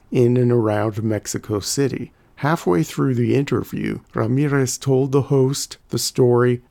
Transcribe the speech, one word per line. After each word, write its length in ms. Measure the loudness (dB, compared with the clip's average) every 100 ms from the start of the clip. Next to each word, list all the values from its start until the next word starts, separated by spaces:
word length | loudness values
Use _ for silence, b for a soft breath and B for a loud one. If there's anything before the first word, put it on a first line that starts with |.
| -4
in 240 | 2 2 4
and 160 | 2
around 500 | 2 2 0 0 -2
Mexico 600 | -2 -2 -4 -8 -4 -4
City. 500 | -4 -2 -2 -2 -10 _ b b
Halfway 460 | -4 -2 0 0
through 320 | 0 -2 0 0
the 200 | 2 0
interview, 640 | 0 -2 -4 -6 -6 -8 -8
Ramirez 640 | -4 0 0 0 0 -2 -2
told 360 | 0 0 2
the 80 | 0
host 560 | 2 2 2 0 -8 -14 -8
the 120 | -6
story 640 | -4 2 4 4 4 0 -4